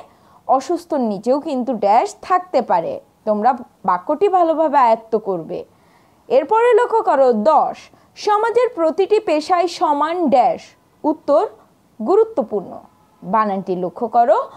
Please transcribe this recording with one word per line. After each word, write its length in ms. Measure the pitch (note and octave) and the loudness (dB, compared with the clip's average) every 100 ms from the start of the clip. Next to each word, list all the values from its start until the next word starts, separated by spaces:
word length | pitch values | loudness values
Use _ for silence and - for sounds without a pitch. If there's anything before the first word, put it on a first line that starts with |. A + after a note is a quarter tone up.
| - _ _ _ - | -8 _ _ _ -2
অসুস্থর 540 | C4 C4 E4+ - D4+ | -2 0 -6 -4 -4
নিচেও 400 | A3+ F#3+ B3 C#4+ | -2 -4 -2 -2
কিন্তু 320 | D#4 C4 A#3+ | -2 -6 -4
ড্যাশ 440 | G#3+ G3 A3+ G4+ - | -2 2 2 0 -8
থাকতে 400 | - F#4 F4+ C#4 | -2 -2 0 -4
পারে। 380 | - F3+ D#3+ - _ _ | 0 -2 -2 -10 _ _
তোমরা 280 | G#3+ G#3 A#3 C4 - _ | -4 0 0 -2 -8 _
বাক্যটি 440 | F#3 F3+ - D4+ G4 | -4 -2 -2 -2 0
ভালোভাবে 500 | F#4 E4 D4+ D#4 C#4 | 2 2 0 0 2
আয়ত্ত 380 | A#3 A3+ - G#3+ | 2 2 -2 -6
করবে। 480 | G3 F3 D#3+ F3 - _ _ _ _ _ - | -4 -8 -8 -12 -14 _ _ _ _ _ 0
এরপরে 460 | C4 D#4+ A4 A#4+ | 0 2 2 4
লক্ষ্য 280 | A4+ A#4+ A4 | 2 2 0
করো 300 | F#4 C#4 B3+ | 0 2 2
দশ, 440 | G#3+ A3 C#4 F3+ - - _ _ | 2 2 2 0 -6 -20 _ _
সমাজের 540 | - G#4 G#4 A4+ A4 A#4+ | -8 -2 0 2 2 0
প্রতিটি 520 | E4+ D#4+ - F#4+ G#4+ | 0 -2 0 0 0
পেশায় 480 | F#4+ D4+ D4+ F4 F4 | 0 -2 0 0 0
সমান 600 | - E4 C#4+ D#4 F4+ D4+ | -2 -2 0 -2 0 2
ড্যাশ। 320 | A#3+ G3+ G#3+ - _ _ _ | 4 2 0 -10 _ _ _
উত্তর, 420 | G3 - - D4 G#4+ - _ _ _ - | -4 -4 0 0 0 -8 _ _ _ -10
গুরুত্বপূর্ণ। 760 | A3+ G#4 A4 - A3 G#3 F3 - - _ _ _ | 0 2 2 -2 -4 -6 -8 -18 -20 _ _ _
বানানটি 540 | F3 A3 G#3 G3 F#3+ F3+ | -4 -2 0 -4 -4 -6
লক্ষ্য 320 | F3 - A3+ | -6 -6 -2
করো, 420 | A#3+ A#3+ G#4+ - | 0 2 2 -2